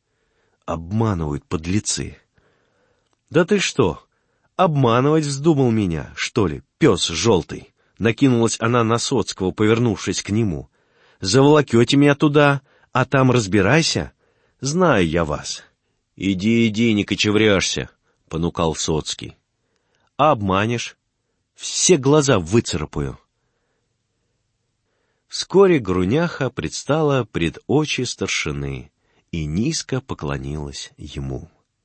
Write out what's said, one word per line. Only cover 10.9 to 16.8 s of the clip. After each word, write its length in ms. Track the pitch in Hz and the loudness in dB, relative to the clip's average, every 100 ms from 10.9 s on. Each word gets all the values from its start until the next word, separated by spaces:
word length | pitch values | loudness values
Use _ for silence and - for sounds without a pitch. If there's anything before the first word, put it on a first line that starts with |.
| _ _ _ | _ _ _
«Заволокете 760 | 95 104 139 151 143 117 123 139 | 0 4 6 4 4 2 4 4
меня 180 | 143 | 4
туда, 480 | 143 156 147 147 143 - _ _ | 4 2 4 4 2 -4 _ _
а 120 | 123 | -4
там 260 | 127 139 131 | 0 2 4
разбирайся. 840 | 123 101 101 95 151 156 - 69 - _ _ _ _ | 2 2 2 4 2 2 -2 -6 -12 _ _ _ _
Знаю 460 | 131 160 180 117 85 | -6 0 2 2 2
я 180 | 82 | 0
вас». 400 | 80 71 - - - _ _ _ _ - | -2 -4 -8 -14 -16 _ _ _ _ -8
«Иди, 500 | 95 95 104 117 117 | -4 -2 0 2 2
иди, 280 | 104 | 0